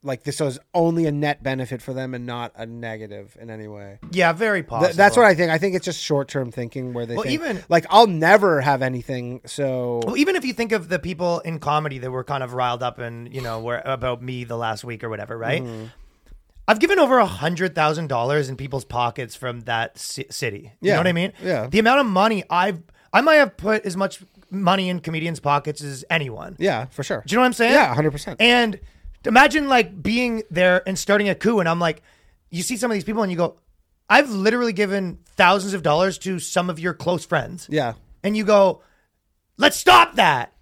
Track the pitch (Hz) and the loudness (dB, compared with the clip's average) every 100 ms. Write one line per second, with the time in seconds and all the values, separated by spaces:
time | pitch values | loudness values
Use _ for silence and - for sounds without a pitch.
0 | 143 127 - 135 147 127 _ 180 170 165 | -8 -8 -6 -2 -2 -4 _ 0 2 2
1 | 160 147 147 147 135 131 127 127 - 127 | 0 0 -2 -2 -4 -6 -6 -8 -8 -8
2 | 131 127 123 120 120 - 113 117 117 110 | -8 -10 -10 -10 -10 -12 -14 -12 -10 -10
3 | 107 101 101 - 117 110 107 104 101 101 | -12 -16 -18 -20 -16 -14 -14 -16 -18 -18
4 | - 170 170 165 220 202 - 113 180 165 | -8 0 2 2 0 -2 -4 0 0 6
5 | 202 214 220 160 170 160 190 185 - 160 | 6 8 6 6 2 2 0 -2 -4 -8
6 | - 143 135 143 123 117 117 135 127 120 | -2 -2 -2 -6 -6 -8 -10 -8 -8 -8
7 | 117 120 220 294 320 196 - 170 - 196 | -6 -6 -4 -4 -4 -8 0 0 4 6
8 | 233 165 160 208 196 151 135 139 131 127 | 6 4 6 6 6 2 2 0 0 -4
9 | - 127 123 123 - - 139 127 123 120 | -6 -8 -8 -12 -12 -6 -4 -2 -4 -4
10 | 117 254 302 359 262 220 233 214 165 175 | -4 -2 0 0 -4 -6 -2 -2 -4 -6
11 | 175 170 175 170 - 160 147 151 151 135 | -6 -4 -2 -2 -6 -8 -2 -2 -2 -8
12 | 123 127 127 143 127 123 123 120 123 120 | -8 -8 -6 -6 -6 -2 -2 -2 -4 -6
13 | 120 117 120 135 123 113 113 120 - 131 | -12 -12 -12 -10 -8 -8 -6 -6 -4 -4
14 | 127 120 127 127 120 117 117 107 120 113 | -4 -6 -8 -10 -8 -6 -4 -6 -8 -10
15 | 117 107 104 117 113 147 123 113 113 - | -8 -10 -10 -8 -4 -4 -6 -12 -14 -20
16 | - _ _ - _ _ - 220 339 392 | -20 _ _ -20 _ _ 0 2 4 4
17 | 285 262 196 92 151 175 185 151 151 156 | 6 6 4 0 -4 -2 -4 0 0 0
18 | 160 127 120 147 135 131 139 135 - 120 | -4 -2 0 0 -2 -8 -8 -8 -6 -2
19 | 120 117 120 - 127 120 113 113 113 - | -2 -2 -12 -10 -10 -10 -4 -4 -4 -8
20 | - - - - 123 101 - _ 185 156 | -14 -12 -12 -6 -6 -6 -16 _ 0 2
21 | 175 170 190 - 185 147 110 175 220 277 | 2 0 -4 -6 -4 -4 0 2 4 4
22 | 247 185 214 214 - 175 190 170 - _ | 2 2 2 0 -2 -2 -2 -4 -12 _
23 | _ 202 285 311 262 - 185 214 196 175 | _ 2 4 4 4 0 -2 -2 -2 -4
24 | 196 - - _ _ 185 185 190 185 180 | -6 -6 -20 _ _ -2 0 2 0 -4
25 | 165 160 160 156 147 143 143 143 147 131 | -4 -4 -4 -4 0 0 0 -10 -10 -12
26 | - 165 139 110 - - 190 123 127 - | -2 -2 -2 -8 -14 -4 -2 -2 -6 -8
27 | 139 147 131 208 254 240 233 285 214 123 | -6 -6 -2 2 2 2 4 4 4 2
28 | 151 143 - 165 233 247 233 190 - _ | 0 -2 -10 0 4 4 2 -2 -14 _
29 | - - - 226 294 302 277 254 180 190 | -20 -10 2 6 6 4 2 2 2 -4
30 | 156 226 247 226 - 165 180 180 185 190 | -4 0 0 -4 -4 2 4 4 0 -6
31 | - 202 202 180 208 226 170 170 170 156 | 0 2 2 0 2 2 2 0 0 -2
32 | _ _ _ _ _ 170 - 247 240 214 | _ _ _ _ _ -8 -6 -4 -2 -2
33 | 170 220 202 175 170 - _ _ _ _ | -2 -2 -2 0 -2 -4 _ _ _ _
34 | _ 226 285 202 196 240 240 190 208 196 | _ 4 4 0 0 2 0 0 -2 -2
35 | 185 - _ - 180 196 196 190 151 151 | -4 -8 _ 2 4 4 0 -4 0 2
36 | 190 - 190 185 - - 180 160 175 165 | 0 -2 -8 -8 -2 -2 -2 -4 -6 -4
37 | - 180 - 165 113 175 - 151 - - | -4 -4 -2 -4 -4 -12 -6 -2 -2 -6
38 | _ - 196 214 202 208 196 - _ _ | _ -8 -4 -2 4 6 6 2 _ _
39 | _ _ _ _ _ _ 294 - - 359 | _ _ _ _ _ _ 2 4 6 8
40 | 339 302 180 135 117 _ | 6 4 2 2 -4 _